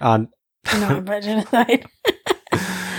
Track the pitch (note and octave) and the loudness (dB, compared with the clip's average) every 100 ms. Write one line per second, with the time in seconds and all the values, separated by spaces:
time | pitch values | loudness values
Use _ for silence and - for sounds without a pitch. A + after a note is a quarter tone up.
0 | B2+ A2 A#2 _ _ _ - G#3+ G3+ - | 2 2 0 _ _ _ -4 -2 0 -2
1 | F#3+ G#3 G#3 A3 - A#3+ A#3+ C#4+ - _ | -2 -6 -2 -2 2 2 4 0 -2 _
2 | A4 - - - - F#3 F#3+ F#3 - | -4 -4 -4 -4 -2 -4 -4 -6 -8